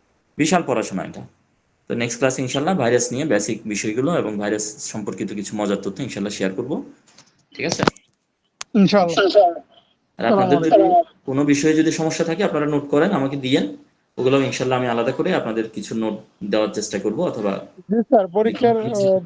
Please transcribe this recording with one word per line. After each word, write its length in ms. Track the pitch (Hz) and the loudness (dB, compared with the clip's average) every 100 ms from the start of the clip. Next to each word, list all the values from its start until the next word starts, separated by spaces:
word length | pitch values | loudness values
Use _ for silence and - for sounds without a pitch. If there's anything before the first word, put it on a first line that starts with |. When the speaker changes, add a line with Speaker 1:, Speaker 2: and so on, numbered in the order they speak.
| _ _ _ - | _ _ _ -4
Speaker 1:
বিশাল 260 | 156 180 143 | 0 2 0
পড়াশোনা 360 | 113 104 95 | -2 -2 -6
এটা। 180 | 87 123 127 _ _ _ _ _ - | -8 -12 -18 _ _ _ _ _ -8
তো 80 | 120 | -6
নেক্সট 220 | 120 - | -4 0
ক্লাসে 240 | 135 131 | 0 0
ইনশাআল্লাহ 360 | 127 139 160 180 | -4 -2 -2 0
ভাইরাস 340 | 120 120 - | 2 2 0
নিয়ে 140 | 120 156 | -4 0
বেসিক 360 | 104 - 104 110 | 0 -2 -6 -6
বিষয়গুলো 500 | 104 110 113 147 160 | -6 -4 -2 0 -2
এবং 220 | 107 104 | -2 -4
ভাইরাস 540 | 104 104 - - - | -4 -4 -6 -10 -10
সম্পর্কিত 420 | 110 98 95 98 | -8 -8 -8 -8
কিছু 240 | 101 98 107 | -8 -8 -4
মজার 200 | 101 101 | -2 -2
তথ্য 240 | 101 120 | -6 -8
ইনশাআল্লাহ 320 | 117 107 101 | -10 -6 -8
শেয়ার 200 | - 104 | -4 -4
করব, 300 | 120 123 214 - - _ _ _ _ _ - | -4 -6 -8 -10 -20 _ _ _ _ _ -10
ঠিক 100 | 202 | -6
আছে? 180 | - - - _ _ _ _ _ _ - | -2 -2 -4 _ _ _ _ _ _ -2
Speaker 2:
ইনশাআল্লাহ। 800 | 214 185 208 175 208 202 208 180 170 - _ _ _ _ - | 4 4 4 2 2 4 6 4 2 -10 _ _ _ _ -4
Speaker 1:
আর 80 | 113 | 2
আপনাদের 320 | 202 185 - | 2 4 2
যদি 100 | 160 | 6
Speaker 2:
আসসালামু 240 | - - | 6 6
আলাইকুম। 280 | 349 339 _ - | 4 2 _ -4
Speaker 1:
কোনো 200 | 131 147 | 0 2
বিষয়ে 280 | 143 156 | 4 4
যদি 180 | 156 156 | 4 2
সমস্যা 340 | 160 160 151 165 | 0 -2 -2 -2
থাকে 180 | 170 | 0
আপনারা 220 | 185 151 151 | 0 0 0
নোট 240 | 147 143 | -2 0
করেন, 220 | 143 190 | 2 2
আমাকে 260 | 165 135 139 | 2 -2 -4
দিয়েন, 400 | 131 135 294 - _ _ _ - | 0 0 0 -8 _ _ _ -2
ওগুলো 240 | 127 139 | 2 2
ইনশাআল্লাহ 380 | 127 - 127 127 | 2 -2 -2 0
আমি 80 | 123 | 0
আলাদা 240 | 117 123 | 0 0
করে 220 | 131 180 | -2 -2
আপনাদের 360 | 170 117 113 110 | -2 -2 -4 -6
কিছু 260 | 107 98 113 | -8 -8 -4
নোট 180 | 110 98 - _ | -4 -6 -12 _
দেওয়ার 260 | 101 107 104 | -2 0 0
চেষ্টা 260 | 107 - 98 | -2 -6 -4
করব, 220 | 107 113 | -4 -2
অথবা 440 | 131 120 101 98 - - | -4 -2 -4 -4 -8 -18
Speaker 2:
জি 240 | - 226 | -2 -2
স্যার, 260 | 208 233 190 | 4 2 4
পরীক্ষার, 480 | 190 220 202 240 226 | 0 0 2 2 2
Speaker 1:
যদি 140 | 226 208 196 190 | 0 0 2 2